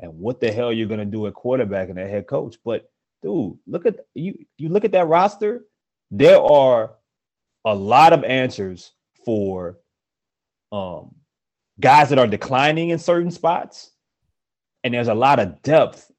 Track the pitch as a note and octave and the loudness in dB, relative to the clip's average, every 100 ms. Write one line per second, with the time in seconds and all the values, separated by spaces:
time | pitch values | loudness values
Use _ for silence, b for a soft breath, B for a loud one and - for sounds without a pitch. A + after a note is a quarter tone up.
0 | F2 D#2+ G#2 B2+ A#2 G#2+ A#2+ A2+ G#2+ G#2+ | -20 -12 -10 -4 -4 -4 -4 -4 -4 -6
1 | G#2 A2 G2+ - B2 C3 G#2+ G2 F#2 F#2 | -8 -8 -8 -8 -4 -4 -2 -4 -8 -10
2 | G2 G#2 G2 C#3+ D3 - A#2 A2 _ _ | -8 -8 -6 -8 -8 -12 -8 -8 _ _
3 | _ _ - F#3 F#2+ - - F3 A3 - | _ _ -8 -6 -6 -10 -12 -4 -4 -6
4 | - - F3+ - _ - D#3+ G3 G#3+ F#3+ | -16 -12 -12 -12 _ -14 -6 -4 -2 -2
5 | E3 E3 G3 - G#3 A#3+ _ _ _ _ | 0 2 0 -2 -8 -8 _ _ _ _
6 | - G2+ D3+ - B2 D3 C3+ A#2+ G#2+ _ | -12 4 6 8 6 4 6 2 -2 _
7 | _ _ _ _ _ _ A2 G2+ G2 B2+ | _ _ _ _ _ _ -4 -2 2 6
8 | E3 D#3+ B2 C3 B2+ A#2 F#2+ F2+ - _ | 6 6 2 -2 -2 -6 -10 -12 -20 _
9 | _ _ - G#2+ G2 F#2 F2 F2+ _ _ | _ _ -6 -4 -4 -6 -10 -14 _ _
10 | _ _ _ _ _ _ _ G#2 F#2 E2 | _ _ _ _ _ _ _ -12 -10 -12
11 | - _ _ _ _ _ _ - B2+ D3 | -18 _ _ _ _ _ _ -2 4 6
12 | D3 C3+ A#2 G2+ - C3 C#3+ D#3+ E3+ E3 | 6 4 2 0 -4 0 0 0 -4 -4
13 | E3+ F3 F3 E3+ E3 F3 - - - _ | 0 0 0 -4 -2 -2 -6 -18 -20 _
14 | _ _ _ _ _ _ _ _ B2 A#2+ | _ _ _ _ _ _ _ _ -8 -6
15 | A#2 A2 C3+ C3+ F#2+ - C3 D3+ - - | -4 -2 0 0 -2 -6 0 2 0 -4
16 | _ | _